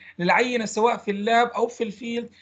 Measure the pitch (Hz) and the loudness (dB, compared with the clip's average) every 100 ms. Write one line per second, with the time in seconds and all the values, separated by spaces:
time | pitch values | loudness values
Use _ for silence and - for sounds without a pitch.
0 | - - 175 180 247 240 214 214 233 226 | -16 -4 2 2 2 0 -2 2 2 2
1 | - 202 208 233 240 233 240 - 226 - | -2 -2 2 4 2 0 -2 -2 -6 -6
2 | 233 233 233 - | -8 -6 -8 -14